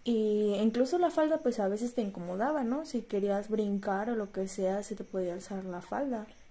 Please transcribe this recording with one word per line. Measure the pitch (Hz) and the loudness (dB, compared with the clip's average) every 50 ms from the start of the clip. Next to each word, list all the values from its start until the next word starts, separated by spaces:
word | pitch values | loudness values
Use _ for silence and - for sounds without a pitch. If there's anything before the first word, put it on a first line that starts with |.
| - | -2
y | 240 233 220 214 214 208 208 214 208 202 196 | 0 2 2 4 4 4 4 4 2 4 4
incluso | 214 226 226 240 254 254 349 359 | 2 4 4 4 2 4 4 4
la | 349 330 | 2 4
falda, | 339 320 311 302 320 311 - | 4 4 4 4 2 2 2
pues, | 247 233 220 | 0 0 2
a | 202 190 | 2 0
veces | 202 214 240 240 - | 0 0 -2 -2 -2
te | 247 | -2
incomodaba, | 214 196 196 175 175 175 180 190 226 277 311 294 247 | -2 -2 -4 -6 -6 -6 -2 0 0 0 0 0 0
¿no? | 226 247 294 320 | 0 0 -2 -2
Si | 294 - 233 220 | -4 -4 -4 -4
querías | - - 202 196 202 202 202 202 214 | -2 -2 0 0 2 0 0 0 0
brincar | 214 214 214 202 202 196 196 208 190 196 214 240 | 0 0 2 0 0 0 0 0 -2 0 0 -2
o | 240 | -2
lo | 220 208 196 | -2 -4 -4
que | - 190 190 190 | -4 -4 -4 -4
sea, | - - 190 185 190 202 | -2 0 0 0 0 0
se | 202 - 208 | -2 -4 -8
te | - 196 | -8 -8
podía | - - 190 185 175 170 | -6 -4 -2 -2 -2 -4
alzar | 185 185 - 202 190 190 | -6 -6 -8 -8 -6 -6
la | 185 175 180 | -6 -8 -8
falda. | 175 - 208 220 285 269 247 220 214 - - - - - | -8 -6 -4 -2 -2 -2 -2 -4 -6 -10 -14 -20 -20 -20